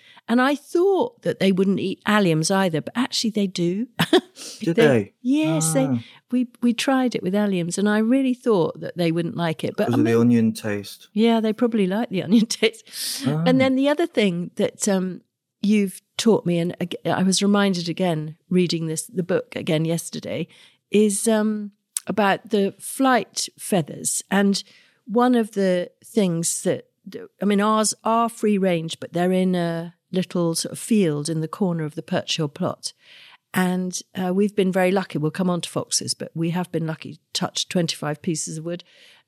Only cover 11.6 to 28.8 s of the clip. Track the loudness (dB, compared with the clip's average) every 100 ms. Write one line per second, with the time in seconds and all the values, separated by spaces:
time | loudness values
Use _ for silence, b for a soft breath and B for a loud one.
11.6 | 0 0 0 -2 -4 -4 2 4 4 0
12.6 | -2 -2 B B B B -2 0 2 4
13.6 | 4 2 2 0 0 0 0 0 -6 -2
14.6 | -4 -2 0 0 -2 -6 -16 _ _ _
15.6 | 2 2 2 -4 -14 -2 2 2 2 0
16.6 | -2 -4 -6 -4 -2 0 2 2 2 2
17.6 | 2 0 -4 -2 -2 -2 -6 -12 _ 2
18.6 | 2 0 -4 -6 -6 -6 -2 -2 -2 -6
19.6 | -2 0 0 -2 -6 -10 -8 -8 -8 b
20.6 | b b _ 2 2 2 0 0 0 -4
21.6 | -8 -14 _ -10 -6 0 2 0 0 -2
22.6 | -2 -4 -10 0 2 2 0 -6 -10 -10
23.6 | -2 -2 -2 -6 -6 -6 -2 2 2 0
24.6 | b b b b -4 2 4 2 0 0
25.6 | 0 0 -2 -10 -4 0 2 0 -2 -2
26.6 | -2 -2 -6 _ -18 -16 -18 _ 0 2
27.6 | 2 2 0 -2 0 0 0 0 0 2
28.6 | 2 0